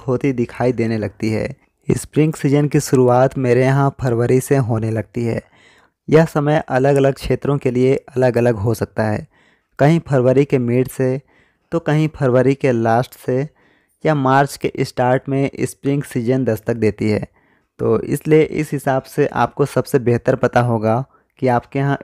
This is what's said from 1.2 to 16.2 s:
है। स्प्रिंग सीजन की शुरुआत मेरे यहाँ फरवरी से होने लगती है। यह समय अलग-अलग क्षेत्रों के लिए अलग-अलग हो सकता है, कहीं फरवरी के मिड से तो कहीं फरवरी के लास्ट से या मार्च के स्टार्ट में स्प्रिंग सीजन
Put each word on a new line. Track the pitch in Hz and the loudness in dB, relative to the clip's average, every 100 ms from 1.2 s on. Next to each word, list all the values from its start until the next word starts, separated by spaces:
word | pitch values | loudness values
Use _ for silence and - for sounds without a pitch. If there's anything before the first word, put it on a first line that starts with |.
| 110 | -4
है। | 110 113 - _ _ - | -4 -6 -10 _ _ -4
स्प्रिंग | 127 - - 156 | -4 -2 0 0
सीजन | - 147 143 147 | 0 0 2 2
की | 151 | 0
शुरुआत | - 131 123 123 131 139 | 2 2 4 4 2 0
मेरे | 127 120 | 0 2
यहाँ | 131 135 139 - | 2 2 0 -2
फरवरी | 123 117 120 131 | -2 0 2 0
से | - 139 | 2 0
होने | 113 110 110 | 0 -2 -2
लगती | 110 104 123 | -4 -6 -4
है। | 117 117 - _ _ _ _ _ - | -4 -4 -8 _ _ _ _ _ 2
यह | 151 | 4
समय | 160 151 143 156 - | 4 0 0 0 0
अलग-अलग | 131 139 143 139 | 0 2 4 2
क्षेत्रों | 131 - 127 127 143 | 0 -4 -4 -2 -2
के | 131 | -2
लिए | 123 127 139 - | 0 2 0 -2
अलग-अलग | 127 127 117 120 110 | 0 0 2 0 0
हो | 113 | -2
सकता | 110 - - | -2 -4 -4
है, | 110 104 - _ _ _ _ - | -4 -4 -8 _ _ _ _ 0
कहीं | 143 165 | 2 2
फरवरी | - 139 123 127 | 0 0 4 2
के | 147 139 | 2 0
मिड | 120 123 131 | 0 0 -2
से | - 131 131 - _ _ _ _ | -2 -4 -4 -10 _ _ _ _
तो | 170 | -6
कहीं | 156 151 156 | 0 0 0
फरवरी | - 135 123 127 | 0 2 4 2
के | 135 139 | 2 0
लास्ट | 120 113 117 127 - | 0 2 0 -2 -8
से | - 127 147 _ _ _ _ _ | -4 -4 -4 _ _ _ _ _
या | 156 | -2
मार्च | 151 131 135 143 - | 0 2 2 2 -2
के | - - | -8 -4
स्टार्ट | 135 - 123 131 - | -6 -2 0 0 -2
में | 135 139 - | -4 -4 -4
स्प्रिंग | 120 - 139 143 | -8 -6 -4 -4
सीजन | - 131 | -4 -4